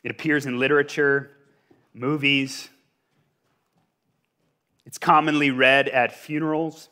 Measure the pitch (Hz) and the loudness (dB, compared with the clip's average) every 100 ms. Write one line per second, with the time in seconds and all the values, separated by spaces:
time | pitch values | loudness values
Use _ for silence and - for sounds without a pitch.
0 | 123 113 156 147 131 123 135 147 143 - | -12 -8 -2 -2 -2 -4 0 2 0 0
1 | 143 139 139 _ _ _ _ _ _ 113 | 0 0 -4 _ _ _ _ _ _ -8
2 | 127 151 139 139 135 - - _ _ _ | -4 -2 0 0 -2 -8 -16 _ _ _
3 | _ _ _ _ _ _ _ _ _ _ | _ _ _ _ _ _ _ _ _ _
4 | _ _ _ _ _ _ _ _ - - | _ _ _ _ _ _ _ _ -20 -4
5 | - 156 156 151 143 127 131 135 135 135 | 2 2 2 0 0 4 4 4 2 0
6 | 120 - - 151 156 156 160 156 - | -2 -4 -10 -6 -4 -4 -6 -10 -20